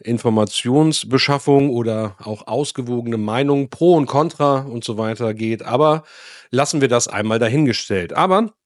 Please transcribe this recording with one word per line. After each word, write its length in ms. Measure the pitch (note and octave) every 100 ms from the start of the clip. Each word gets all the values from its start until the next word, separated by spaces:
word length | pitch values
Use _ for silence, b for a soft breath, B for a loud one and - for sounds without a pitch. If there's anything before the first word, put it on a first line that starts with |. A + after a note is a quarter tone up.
Informationsbeschaffung 1700 | - A#2 A#2+ A2 G#2 - A#2+ C3+ D#3 D3+ A2+ C3 - C#3+ D3 C#3 C#3+
oder 460 | A#2+ A2+ A2 G#2+ G2+
auch 240 | - G#2+ -
ausgewogene 720 | A#2 D3 - A#2+ B2 A#2 A2+
Meinungen 540 | G#2+ A#2 C#3+ C#3+ C#3
pro 240 | - E3+
und 100 | E3
contra 540 | C3+ C#3 E3 - C#3+ C3+
und 260 | C3+ A#2
so 140 | A2+ G#2+
weiter 340 | A2 A2+ A2+
geht. 300 | G#2+ A2 A2+
Aber 420 | - B2 D#3 D#3 D#3 B B B B
lassen 320 | B2 D3 D#3
wir 60 | C3
das 200 | A#2+ -
einmal 300 | G2+ G#2+ A2+
dahingestellt. 720 | A2+ C3+ C#3+ A2 - G2 F2
Aber 400 | E2+ F#3 F#3+ A3 -